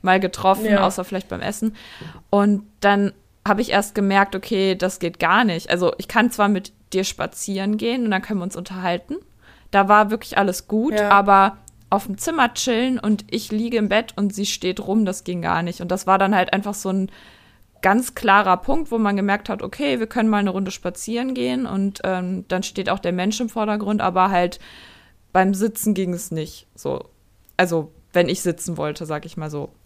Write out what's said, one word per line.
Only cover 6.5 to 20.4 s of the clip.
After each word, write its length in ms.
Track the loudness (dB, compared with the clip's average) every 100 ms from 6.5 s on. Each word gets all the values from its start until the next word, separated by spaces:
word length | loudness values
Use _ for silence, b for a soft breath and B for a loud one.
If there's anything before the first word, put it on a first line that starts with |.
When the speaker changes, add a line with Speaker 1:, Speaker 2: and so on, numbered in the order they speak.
| 2 -4 _ _
Speaker 1:
dir 120 | -4
spazieren 720 | -4 -4 -8 -6 -6 -4 -2 -2
gehen 280 | -2 -2
und 60 | 0
dann 100 | -2
können 200 | -2 -6
wir 40 |
uns 120 | -4 -10
unterhalten. 580 | -12 -6 -2 -4 -6 -12 -12 _ b b b
Da 160 | 2 6
war 240 | 6 6
wirklich 260 | 0 -2 0
alles 300 | 0 -2 -2
gut, 280 | -2 0 0
Speaker 2:
Ja. 120 | 6
Speaker 1:
aber 480 | 6 8 6 6 0 -20 _ -2
auf 180 | -2 -2
dem 120 | -6
Zimmer 340 | -4 0 0
chillen 440 | 0 -2 0 0 0
und 260 | 0 -2 -2
ich 220 | -8 -4
liege 240 | -4 -2 0
im 120 | 2
Bett 260 | 0 -2 -4
und 180 | -4
sie 100 | -2
steht 360 | -6 -4 -4 -4
rum, 240 | -2 0
das 180 | 0 -2
ging 180 | -6 -4
gar 220 | -2 -2
nicht. 180 | -2 -8
Und 120 | -6
das 160 | -4 2
war 100 | 2
dann 160 | 4
halt 180 | 2 2
einfach 220 | -2 -4
so 140 | -6 -4
ein 200 | -2 -4 B B B B B B _
ganz 360 | 2 2 0 -4
klarer 400 | 4 6 6 2
Punkt, 340 | 2 0 0
wo 80 | -2
man 160 | 0
gemerkt 340 | 0 0 -2 -2
hat, 140 | -8
okay, 380 | -8 -4 -2 -2
wir 80 | -2
können 200 | 0 2
mal 100 |
eine 120 | 2